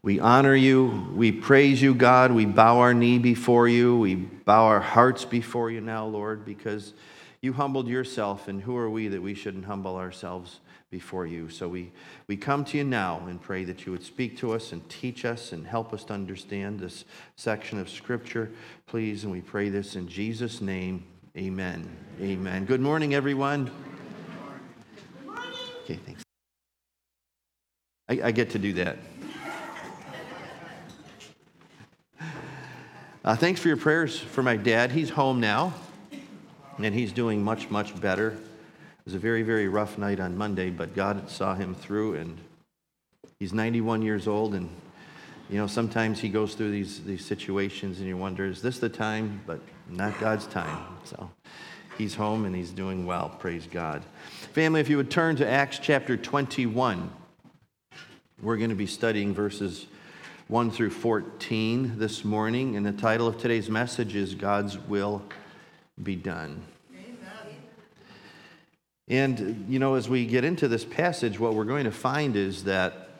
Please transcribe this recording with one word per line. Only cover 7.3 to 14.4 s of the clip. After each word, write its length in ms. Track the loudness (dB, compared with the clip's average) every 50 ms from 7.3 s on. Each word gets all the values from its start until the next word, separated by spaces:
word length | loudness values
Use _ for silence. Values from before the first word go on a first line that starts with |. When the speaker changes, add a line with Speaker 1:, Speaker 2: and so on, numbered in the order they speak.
| -16 _
Speaker 1:
you 100 | -4 -4
humbled 380 | 0 0 0 0 0 -2 -2 0
yourself, 580 | -2 -2 -4 -4 -4 -2 -2 -2 -2 -6 -8
and 140 | -8 -8 -8
who 160 | -6 -4 -4
are 120 | -2 -2 -2
we 200 | -2 -2 -2 -4
that 120 | -4 -4
we 120 | -6 -6 -8
shouldn't 320 | -8 -8 -10 -10 -8 -10
humble 320 | -8 -8 -6 -6 -6 -6
ourselves 640 | -6 -8 -10 -10 -12 -12 -10 -10 -10 -12 -14 -20 -20 _ -20 -20 -20 _ _
before 380 | -14 -14 -12 -8 -8 -6 -6
you? 220 | -6 -8 -8 -10 -12
So 180 | -10 -10 -8
we, 240 | -8 -8 -8 -10 -12 -16 -20 -20 -20 -20 -20 -8
we 100 | -8 -8
come 260 | -4 0 0 0 0 0
to 140 | -2 -2
you 80 | -2 0
now 360 | 0 0 0 0 0 -2 -4 -6
and 140 | -10 -10 -12
pray 240 | -8 -6 -6 -6 -6
that 200 | -6 -8 -10 -8
you 60 | -8
would 120 | -8 -8 -10
speak 340 | -12 -6 -6 -6 -6 -4
to 160 | -6